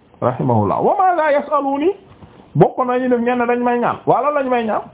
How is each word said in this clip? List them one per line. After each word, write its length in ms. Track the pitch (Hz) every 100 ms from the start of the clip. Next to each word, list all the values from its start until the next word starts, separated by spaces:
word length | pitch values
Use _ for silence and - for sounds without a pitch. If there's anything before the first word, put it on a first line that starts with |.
| _ -
rahimahullah, 640 | 101 - 135 117 101 62
wa 120 | 220 339
ma 160 | 370 349
la 160 | 311
yasaluni, 580 | 285 - 294 285 277 311 403 - - - - - 139
bokk 220 | 185 - 247
na 120 | 247
ñu 100 | 254
def 100 | 240
ñenn 240 | 233 247 240
dañ 120 | 240
may 160 | 240 240
ñaan, 180 | 214 107 -
wala 240 | 185 269
lañ 160 | 294 262
may 140 | 247 226
ñaan, 160 | - -